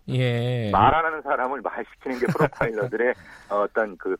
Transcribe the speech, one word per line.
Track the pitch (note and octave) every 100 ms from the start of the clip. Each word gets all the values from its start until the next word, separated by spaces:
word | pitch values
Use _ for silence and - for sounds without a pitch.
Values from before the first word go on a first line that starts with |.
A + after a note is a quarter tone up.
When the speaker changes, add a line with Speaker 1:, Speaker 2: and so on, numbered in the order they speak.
| -
Speaker 1:
예. | B2+ B2+ A#2+ A#2+ B2 G#2+
Speaker 2:
말 | G2+ A#2 D3+
안 | D#3+
하는 | D#3
사람을 | C#3 C3+ B2+ C3+
말시키는 | G2+ A2+ A2 - C3+ B2
게 | B2
프로파일러들의 | D3 D3+ - A#2+ A2 B2 A2 B2 A2+ -
Speaker 1:
<laughs> | - -
Speaker 2:
어떤 | G2+ G2+ A2+ G#2+ F2
그 | F#2+ F#2